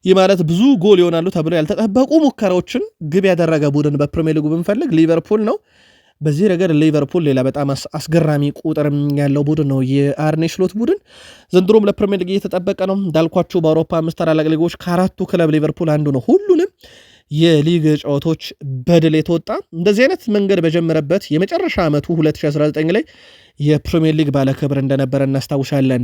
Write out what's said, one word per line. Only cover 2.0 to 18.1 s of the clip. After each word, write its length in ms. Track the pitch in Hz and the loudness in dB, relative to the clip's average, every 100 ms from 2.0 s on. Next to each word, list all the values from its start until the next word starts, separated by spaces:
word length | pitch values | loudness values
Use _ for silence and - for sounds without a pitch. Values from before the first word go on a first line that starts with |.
| 262 320 | 2 2
ሙከራዎችን 640 | 294 - 196 180 - 247 427 _ | 2 0 -2 -2 -2 -6 -6 _
ግብ 220 | 151 180 190 | -4 0 2
ያደረገ 400 | 175 165 156 147 | 2 0 0 0
ቡድን 260 | 139 147 143 | 0 0 -2
በፕሪሚየር 400 | 147 - 160 151 | -2 -2 -2 0
ሊጉ 100 | 151 | -2
ብንፈልግ 420 | 165 175 214 302 | -2 -2 -2 0
ሊቨርፑል 500 | 160 160 165 - 214 | 2 2 2 0 -2
ነው። 140 | 214 415 _ _ _ _ _ _ | 0 -4 _ _ _ _ _ _
በዚህ 240 | 151 143 208 | -4 0 0
ረገድ 240 | 175 185 | 2 0
ሊቨርፑል 500 | 151 156 151 143 180 | 2 2 0 -2 -2
ሌላ 160 | 151 131 | 0 0
በጣም 240 | 131 143 139 | -2 -2 -4
አስ-፣ 180 | 135 - | -6 -8
አስገራሚ 500 | 147 - 165 156 147 143 - | -12 -2 0 0 0 -2 -4
ቁጥር 300 | 160 156 147 143 143 143 | -6 -2 -2 -2 -2 0
ያለው 280 | 143 139 | 0 0
ቡድን 240 | 147 156 143 | 0 0 0
ነው 120 | 135 131 | -2 0
የአርኔ 600 | 139 143 143 156 156 165 | 0 0 0 -2 -2 -4
ስሎት 240 | - 185 | -2 -4
ቡድን። 260 | 208 240 403 _ - - - _ | -2 -2 -2 _ -20 -20 -20 _
ዘንድሮም 340 | 180 185 220 202 | 0 4 4 2
ለፕሪሚየር 360 | - 202 196 | 0 -2 -2
ሊግ 100 | 180 | -2
እየተጠበቀ 480 | 190 190 185 180 196 190 | -4 -2 -4 -4 -4 -2
ነው። 100 | 196 | -2
እንዳልኳችሁ 600 | 190 160 165 180 165 180 | -2 0 0 0 -2 0
በአውሮፓ 320 | 160 160 156 170 | 2 0 0 -2
አምስት 220 | 160 - | -4 -2
ታላላቅ 300 | 165 160 156 | 0 0 0
ሊጎች 280 | 160 170 - | 0 -2 -4
ከአራቱ 420 | 180 175 185 - 185 | -4 -2 -2 -4 -4
ክለብ 260 | 180 160 | 0 2
ሊቨርፑል 400 | 151 151 - 165 | 2 0 -2 -2
አንዱ 160 | 151 147 | 0 0
ነው። 120 | 135 165 | -2 2
ሁሉንም 460 | 370 415 339 392 _ - - _ _ _ | 2 2 0 0 _ -20 -20 _ _ _
የሊግ 540 | 151 165 156 151 170 156 147 | 0 4 4 2 2 2 0
ጨዋታዎች 460 | - | -2